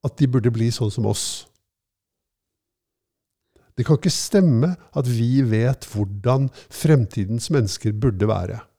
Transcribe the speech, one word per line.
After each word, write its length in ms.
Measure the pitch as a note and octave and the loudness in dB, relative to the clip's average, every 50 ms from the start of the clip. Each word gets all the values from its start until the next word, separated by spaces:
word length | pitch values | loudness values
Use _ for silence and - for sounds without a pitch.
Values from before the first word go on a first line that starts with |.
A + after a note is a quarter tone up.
| - | -6
at 160 | C#3 - - | -6 0 0
de 80 | D3+ C3 | 0 2
burde 220 | B2 C3 G#2+ A#2+ A#2 | 2 2 0 0 0
bli 160 | A2+ A2+ A#2 A2+ | 0 -2 -2 0
sånn 180 | - B2 G#2 | -2 -4 -4
som 160 | - - G#2+ G#2 | -2 -2 -2 -2
oss. 180 | G#2 - - - - - - _ _ _ _ _ _ _ _ _ _ _ _ _ _ _ _ _ _ _ _ _ _ _ _ _ _ _ _ _ _ _ _ _ _ _ _ _ _ _ _ _ _ _ _ _ _ | -2 -2 -4 -8 -8 -10 -14 _ _ _ _ _ _ _ _ _ _ _ _ _ _ _ _ _ _ _ _ _ _ _ _ _ _ _ _ _ _ _ _ _ _ _ _ _ _ _ _ _ _ _ _ _ _
Det 120 | - A#2+ - | -6 2 2
kan 100 | D#3 C#3+ | 2 2
ikke 140 | - - | 2 -2
stemme 640 | - - - - - G3+ F#3 E3 C3 A2+ B2+ F3 F3+ - - _ _ | -2 -2 -6 0 2 4 4 4 4 4 2 0 -2 -4 -10 _ _
at 140 | - C#3 B2 | -4 -2 -2
vi 320 | A#2+ A2+ A#2 A#2+ B2+ C#3 C3+ A#2 | 0 0 0 2 2 2 2 2
vet 380 | A2 A2 A2+ B2+ C3+ - - - | 2 2 2 0 -2 -2 -6 -10
hvordan 560 | - G#2+ G#2 F#2+ G2+ G2+ F#2+ A#2+ B2+ C3+ C#3 B2+ - - - _ | -4 -4 -4 -4 -4 -4 0 0 0 2 0 -2 -4 -10 -20 _
fremtidens 800 | - - - D3+ D#3 C3+ A#2 - - A2 G2 F#2+ A2+ A#2 - - | -18 -2 2 4 4 4 2 0 -2 -6 -4 -4 -4 -6 -4 0
mennesker 460 | D#3+ C#3+ A2+ G2 - - - A2 G#2 | 0 0 0 0 -4 -4 -4 -4 -4
burde 320 | G#2+ G#2+ C3 G2+ F#2 G2+ G#2+ | 0 -2 -2 0 0 0 0
være. 300 | G#2+ F#2+ F2+ F2+ F#2 A2+ - _ _ | 0 -2 -4 -6 -8 -10 -14 _ _